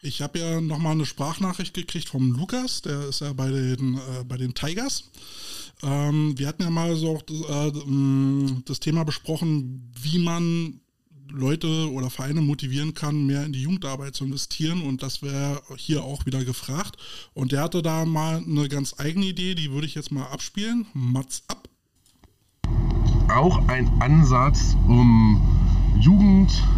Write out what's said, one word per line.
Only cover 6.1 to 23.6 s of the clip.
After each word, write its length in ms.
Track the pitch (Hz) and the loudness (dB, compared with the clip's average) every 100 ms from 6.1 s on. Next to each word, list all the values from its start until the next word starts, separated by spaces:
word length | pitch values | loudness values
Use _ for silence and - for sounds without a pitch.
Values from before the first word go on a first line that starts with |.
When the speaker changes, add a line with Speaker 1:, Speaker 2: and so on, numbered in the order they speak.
| 151 151 139 | 0 0 -2
Speaker 1:
wir 100 | 139 | -6
hatten 140 | 160 | -4
ja 80 | 175 | -4
mal 260 | 165 170 165 | -2 -2 -2
so 140 | 160 | -2
auch 100 | 156 | -4
das, 220 | - 156 | -8 -10
äh, 360 | 151 147 151 147 | -6 -2 -2 -4
m, 800 | 143 139 139 135 135 139 139 131 | -2 0 2 2 2 0 -2 -4
das 160 | - 135 | -8 -6
Thema 240 | - 165 | -2 -2
besprochen, 880 | 160 - - 160 165 151 127 131 123 123 | -2 -4 -6 -4 0 -2 -4 -10 -16 -8
wie 180 | 143 175 | -2 0
man 600 | 170 170 170 170 165 - _ _ _ 147 139 | 0 0 -2 -2 -4 -10 _ _ _ -20 -14
Leute 560 | 139 131 151 160 160 156 | -4 -2 -2 -2 -2 -2
oder 200 | 135 127 | -4 -6
Vereine 320 | - 135 156 | -6 -4 0
motivieren 500 | 147 147 139 135 151 | 0 0 -4 -4 -4
kann, 320 | 156 151 151 | -6 -4 0
mehr 220 | 139 139 151 | 0 0 -4
in 80 | |
die 80 | 131 | -6
Jugendarbeit 520 | 139 190 151 135 139 | -4 -4 -6 -10 -10
zu 100 | - | -8
investieren. 580 | 135 139 - - 156 175 | -8 -6 -8 -4 -4 -2
Und 200 | 147 131 | -4 -6
das 200 | 139 - | -6 -8
wäre 400 | 143 139 139 143 - 131 | -6 -4 -4 -6 -10 -12
hier 260 | - 147 | -6 -4
auch 220 | 131 143 143 | -4 -6 -4
wieder 180 | 131 | -4
gefragt. 540 | 127 123 - 143 196 - - - - | -6 -8 -8 -8 -8 -12 -18 -18 -16
Und 200 | - 131 | -8 -4
der 100 | 135 | -2
hatte 180 | 165 180 | -2 -2
da 240 | 160 160 | -2 -2
mal 320 | 160 156 160 160 | -2 -2 -2 -4
eine 320 | 165 147 143 | -2 -2 -2
ganz 280 | 143 135 - | -4 -6 -6
eigene 260 | 147 170 | -4 -2
Idee, 300 | 190 175 185 | -2 -4 -4
die 160 | 180 151 | -4 -4
würde 160 | 139 151 | -6 -6
ich 80 | |
jetzt 180 | 156 139 | -8 -8
mal 140 | 143 131 | -8 -6
abspielen. 580 | 143 - - 214 240 220 | -10 -10 -6 -4 -4 -4
Mats 500 | 139 123 127 131 - - | -4 -2 -2 -4 -10 -10
ab. 220 | 156 - _ _ _ _ _ _ _ _ _ - - - - - - - | -14 -16 _ _ _ _ _ _ _ _ _ -2 0 2 2 4 4 4
Speaker 2:
Auch 360 | 120 175 - | 4 4 4